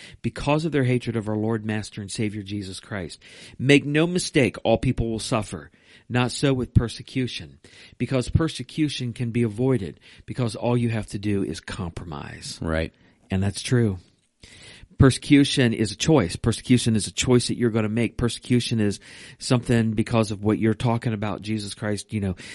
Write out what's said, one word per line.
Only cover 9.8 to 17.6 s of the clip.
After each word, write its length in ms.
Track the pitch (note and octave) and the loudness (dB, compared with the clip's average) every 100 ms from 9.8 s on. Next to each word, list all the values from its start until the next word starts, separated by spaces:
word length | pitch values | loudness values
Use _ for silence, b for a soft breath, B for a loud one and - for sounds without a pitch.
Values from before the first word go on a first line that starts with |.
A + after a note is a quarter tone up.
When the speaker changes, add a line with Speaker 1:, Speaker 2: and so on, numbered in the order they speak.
| E2+ - B B - | -2 -12 B B -10
Speaker 1:
because 300 | G#2+ A#2 G2+ | -4 -4 -2
all 200 | A#2 B2 | 0 2
you 140 | A#2 | 2
have 160 | A2+ G2+ | -2 -4
to 120 | G#2+ | -6
do 240 | G2+ G2 | -2 0
is 160 | F2+ D#2+ | -2 -6
compromise. 960 | - - F2 - E2+ C#2+ D2 D2+ - - | -10 -8 -8 -8 -10 -10 -12 -14 -14 -8
Speaker 2:
Right. 320 | E2 D#2+ D#2+ _ b b - | -2 -2 -2 _ b b -4
Speaker 1:
And 140 | F#2+ | -2
that's 180 | G2 - | -2 -2
true. 360 | - B2 A2 F2+ - _ _ _ B B B B B - | 0 2 2 -2 -10 _ _ _ B B B B B 6
Persecution 760 | C3+ - - C#3+ C#3 - A#2+ | 6 6 6 6 6 4 2
is 180 | - G#2+ | 2 -2
a 40 | - | -2
choice. 400 | - D3+ F2+ - | 4 4 4 0
Persecution 580 | A#2 - - B2 A#2+ A2 | -2 0 2 2 4 0
is 100 | F2+ | -2
a 40 | |
choice 380 | - - B2 - | -2 4 4 2
that 80 | |
you're 120 | G#2+ | 0